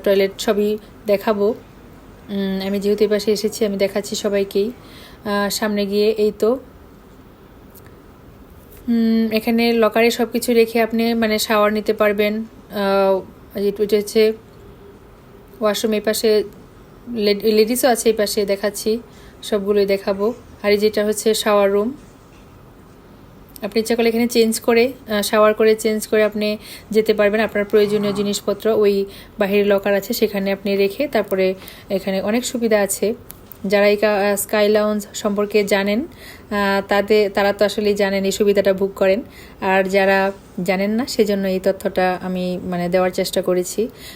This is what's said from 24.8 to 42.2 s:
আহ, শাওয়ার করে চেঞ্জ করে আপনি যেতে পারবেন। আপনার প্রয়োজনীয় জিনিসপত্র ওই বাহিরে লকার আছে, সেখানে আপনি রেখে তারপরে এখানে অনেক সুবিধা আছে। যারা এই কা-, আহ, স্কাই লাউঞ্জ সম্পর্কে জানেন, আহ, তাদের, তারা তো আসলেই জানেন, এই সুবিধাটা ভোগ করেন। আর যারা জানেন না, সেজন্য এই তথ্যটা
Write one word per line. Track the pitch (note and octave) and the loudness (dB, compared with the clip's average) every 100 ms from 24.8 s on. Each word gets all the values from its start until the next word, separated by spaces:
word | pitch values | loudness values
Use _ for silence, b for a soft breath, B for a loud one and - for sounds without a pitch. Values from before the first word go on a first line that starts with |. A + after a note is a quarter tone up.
| B3 | 2
আহ, | C#4 - G#3+ | -2 -6 -4
শাওয়ার | G3+ A3 G#3+ | 0 4 4
করে | G#3+ A3 | 4 2
চেঞ্জ | A3 A3 G#3+ - | 2 0 -4 -2
করে | A3 | 0
আপনি | G#3+ G#3 G#3 G#3+ B B B | 0 0 -4 -6 B B B
যেতে | G#3+ A3 | 0 2
পারবেন। | G#3 G#3 G#3+ | 2 2 2
আপনার | G#3 G#3 | -2 -2
প্রয়োজনীয় | G3+ G#3+ G#3 G#3 G#3 | 0 2 2 0 -2
জিনিসপত্র | G3 G3+ G3+ - G3 A3 | -2 -2 -2 -4 -2 0
ওই | G#3+ G#3 G3 G3 B B - | 2 2 2 -4 B B -4
বাহিরে | G3+ G3+ | 0 2
লকার | G3+ G3 G#3 | 2 2 2
আছে, | G3+ G3 | -2 -2
সেখানে | A#3+ G#3+ G3+ G3 | -2 -2 -2 -4
আপনি | G3 G#3 G3 | -4 -2 0
রেখে | G3 G3 C#4+ | 0 -2 -2
তারপরে | A#3 G3+ G3 F#3+ F#3 B B B | -2 -2 0 0 -2 B B B
এখানে | G3 G3 F#3+ | -6 -4 -4
অনেক | G3+ A3+ | -2 -4
সুবিধা | B3 A#3+ A3+ G#3 | -4 -4 0 2
আছে। | G3 - G3+ A#3 - - - - G3 | 0 -2 -4 -4 -10 -20 -20 -10 -2
যারা | G3+ G3+ | 2 4
এই | G#3 | 4
কা-, | G#3+ G#3 | 2 2
আহ, | G3+ G3+ | 0 -2
স্কাই | - G#3+ G#3 | -2 0 2
লাউঞ্জ | G#3+ G#3+ G#3+ G#3 | 2 2 -2 -6
সম্পর্কে | - G#3+ G3+ G#3 G#3+ | -6 -4 -2 0 0
জানেন, | G3 G3+ G3+ G#3 | 2 0 0 -2
আহ, | D#4+ - - - - G#3 G3+ G3 G3 | -4 -12 -20 -20 -8 -2 0 0 0
তাদের, | G3+ G3+ G#3+ G3+ | 0 4 2 4
তারা | G3+ G3+ | 2 0
তো | G3+ | 2
আসলেই | G#3 G3+ G#3 | 0 2 -2
জানেন, | G3+ G3 G3 | 0 0 0
এই | G3 | -2
সুবিধাটা | F#3+ G3+ G3 G3 | 0 2 4 2
ভোগ | F#3+ G3 | 2 -2
করেন। | F#3+ F#3+ G3 - B B B | 0 2 2 -2 B B B
আর | G3 F#3+ F#3+ | 0 2 2
যারা | G3 F#3+ G3 G3 G3 - - | 2 2 2 0 -4 -14 -8
জানেন | F3+ F#3 G3+ | -4 -2 0
না, | A3 C#4 | -2 -4
সেজন্য | - G#3 G3+ G3 | 0 0 0 0
এই | F#3 | 0
তথ্যটা | F#3+ F#3+ G3 F#3+ F#3 F3+ | 0 -2 -4 0 0 -2